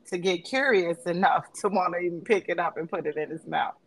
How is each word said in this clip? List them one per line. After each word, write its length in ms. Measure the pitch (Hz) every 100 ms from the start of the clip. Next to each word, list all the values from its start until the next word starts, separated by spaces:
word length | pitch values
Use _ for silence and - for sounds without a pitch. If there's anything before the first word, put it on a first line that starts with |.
| -
to 80 | 180
get 260 | 180 180
curious 540 | - 262 277 208 170 170 175
enough 400 | 170 185 165 - -
to 80 | 208
wanna 300 | 196 180 175
even 200 | 180 170
pick 300 | - 208 -
it 100 | 170
up 160 | 175 -
and 140 | 160
put 160 | 190 151
it 80 | 151
in 140 | 151
his 180 | 160 165
mouth. 280 | 156 - -